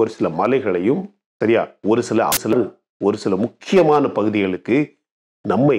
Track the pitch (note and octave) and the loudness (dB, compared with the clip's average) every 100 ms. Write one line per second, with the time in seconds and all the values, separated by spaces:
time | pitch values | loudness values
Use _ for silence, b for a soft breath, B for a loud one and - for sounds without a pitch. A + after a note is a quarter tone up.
0 | A2 - F#2+ D#2+ G#2+ C3 G#2+ F2+ A2+ F#3 | 0 -2 -4 -2 0 0 0 -2 0 -2
1 | F#3+ _ _ _ A2 A2 D#2 _ G2 A#2 | -4 _ _ _ 0 2 0 _ -2 -2
2 | A#2 A2 F#2 - A2 B2 G2+ - _ _ | 0 -2 0 -2 -2 -2 -2 -8 _ _
3 | G2 - G#2+ F#2+ A#2 - - F#3+ D#3 D3 | -2 -2 -2 -2 -4 -6 0 2 4 2
4 | C3+ G#2+ G#2+ G#2 G2 F2+ - C3+ C#3+ _ | 0 -2 -2 0 -2 -4 -2 -2 -2 _
5 | _ _ _ _ G2+ G2 C#3+ | _ _ _ _ -2 2 2